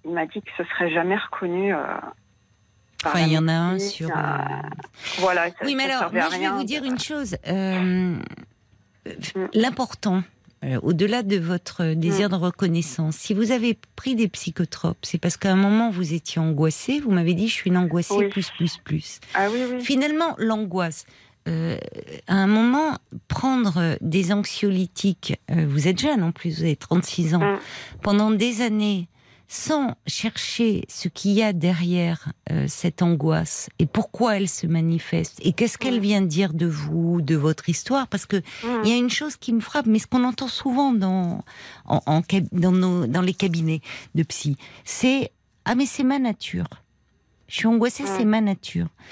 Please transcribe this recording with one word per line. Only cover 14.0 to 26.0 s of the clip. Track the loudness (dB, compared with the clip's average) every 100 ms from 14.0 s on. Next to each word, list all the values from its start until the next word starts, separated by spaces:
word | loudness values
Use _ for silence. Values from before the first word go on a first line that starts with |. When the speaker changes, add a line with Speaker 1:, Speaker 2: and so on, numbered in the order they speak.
| -2
Speaker 2:
des | 0 0
psychotropes, | -2 -6 -4 -4 -2 -4 -4
c'est | -6 -2
parce | -2 0
qu'à | 2
un | 4
moment, | 4 4 2
vous | 0 -2
étiez | -4 -4 -2
angoissée. | 0 2 2 0 -2 -2
Vous | 2
m'avez | 2 2
dit, « | 2 0
Je |
suis | 0 2
une | 2
angoissée | 2 0 0
Speaker 1:
Oui. | 2 2
Speaker 2:
plus, | 0 -4
plus, | -2 -2 -2
plus. » | -6 -6 -6 -16 -6
Speaker 1:
Ah | 0 0
oui, | 0 -2
oui. | -2
Speaker 2:
Finalement, | 0 2 2 2 0 0
l'angoisse, | 0 0 -2 -2 -2 -4 -14 -20 -20 _ -6
euh, | -2 -2 -4 -8 -14 -14 -10 0
à |
un | 2 4
moment, | 4 4 2 0 -2 -10 -14 -8
prendre | -2 0 2 0 0 0 0
des | 0 0 2
anxiolytiques, | 0 -2 -2 0 0 -2 -2 -2 -2 -4 -6 -2
euh, | 0 2
vous | 2 2
êtes |
jeune | 2